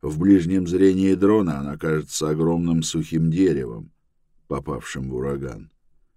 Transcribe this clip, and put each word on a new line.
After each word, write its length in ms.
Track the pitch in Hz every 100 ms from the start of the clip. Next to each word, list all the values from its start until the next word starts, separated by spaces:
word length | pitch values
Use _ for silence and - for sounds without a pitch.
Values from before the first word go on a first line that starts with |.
В 180 | 69 78
ближнем 480 | 92 98 82 95 87
зрении 480 | 90 95 92 95 95
дрона 440 | 98 107 90 71
она 180 | 71 73
кажется 520 | 80 78 73 - 78
огромным 540 | 76 80 85 85 82
сухим 480 | 80 82 78 80 82
деревом, 600 | 82 95 71 60 57 50 _ _ _ _ _ _
попавшим 640 | 67 67 65 - 69 65
в 60 | 64
ураган. 560 | 67 69 67 53 - _ _ _ _